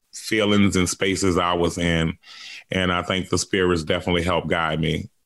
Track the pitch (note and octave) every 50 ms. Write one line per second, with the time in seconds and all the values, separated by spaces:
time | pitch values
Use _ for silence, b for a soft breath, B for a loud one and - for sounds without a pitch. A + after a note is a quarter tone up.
0 | _ _ - - - - A2+ A2 G#2 G2+ G#2 G2+ G2+ F#2+ F2+ F#2 F2+ - - -
1 | G2 G2 F#2 F2 G2 F#2 E2+ F2+ F2 F2 F2+ F2 E2+ E2 - F2+ E2+ E2+ E2+ E2
2 | D#2+ D#2+ - B B B B B B B B B B - - F#2 F#2 F2+ F2 F2+
3 | F2 - F#2+ F#2 E2+ - F2 F2 - - G#2 F#2+ F2+ F2+ F2+ E2 D#2 D2 F2+ F2
4 | - F#2+ F2 E2+ E2+ F#2 F2 E2 E2 D#2+ F2+ E2+ E2 D#2 D#2+ D#2+ D#2+ D#2+ D#2+ -
5 | G2 - _ _